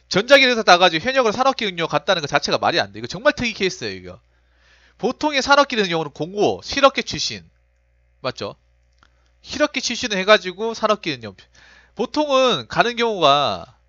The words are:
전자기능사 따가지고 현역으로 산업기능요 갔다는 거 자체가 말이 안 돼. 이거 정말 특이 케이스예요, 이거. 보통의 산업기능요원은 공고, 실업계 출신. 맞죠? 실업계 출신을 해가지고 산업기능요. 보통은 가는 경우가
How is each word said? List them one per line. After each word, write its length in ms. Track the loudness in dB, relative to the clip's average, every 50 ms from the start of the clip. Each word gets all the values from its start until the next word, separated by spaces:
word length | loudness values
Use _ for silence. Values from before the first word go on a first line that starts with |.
| _ -4
전자기능사 540 | -2 -2 4 4 6 6 6 4 2 2
따가지고 420 | 4 4 6 6 6 4 2 0 -2
현역으로 280 | -2 0 0 0 0
산업기능요 560 | 0 0 0 0 0 0 -4 -6 -4 -4 -4 -2
갔다는 320 | -2 -2 0 0 -2 -2
거 40 | 0 -2
자체가 300 | -2 -2 0 -2 -2 0
말이 220 | 0 0 0 0
안 120 | -2 -4
돼. 60 | -8 -12
이거 60 | -12 -12
정말 240 | -10 -2 0 0 0
특이 180 | 0 -2 -6
케이스예요, 420 | -4 -4 -4 -4 -4 -6 -8 -10 -10
이거. 240 | -10 -14 -16 -18 -20 _ _ _ _ _ _ _ _ _ _ _ _ _ _ _ -4
보통의 440 | -4 -4 -2 -2 -4 -2 -2 -2
산업기능요원은 680 | 0 2 4 4 4 2 0 -2 -2 -2 -2 -4 -4 -6
공고, 480 | -8 -8 -10 -6 -2 0 0 0 0 -2 -6
실업계 380 | -8 0 2 4 4 4 0
출신. 460 | -4 -8 -8 -8 -8 -8 -8 -10 -14 _ _ _ _ _ _ _ _ _ _ _ _ _ _ _
맞죠? 340 | -8 -8 -8 -6 -10 -10 -10 _ _ _ _ _ _ _ _ _ _ _ _ _ _ _ _ _
실업계 380 | _ -12 -4 -2 -2 -2 -2 -4
출신을 360 | -6 -6 -6 -6 -6 -4 -4 0
해가지고 560 | 4 4 4 4 4 0 -8 -6 -8 -8 -4
산업기능요. 600 | -2 -2 -2 -2 -2 -4 -6 -8 -8 -10 -14 -16 -16 -20 _ _ _ -20 -20 -20 -20 _ _ _
보통은 720 | -6 -6 -4 -2 -2 0 2 2 2 2 2 0 -2 -4 -2
가는 280 | 0 0 0 0 0
경우가 800 | -2 -2 -2 0 4 4 4 4 4 2 0 -2 -6 -8 -14 _ _ _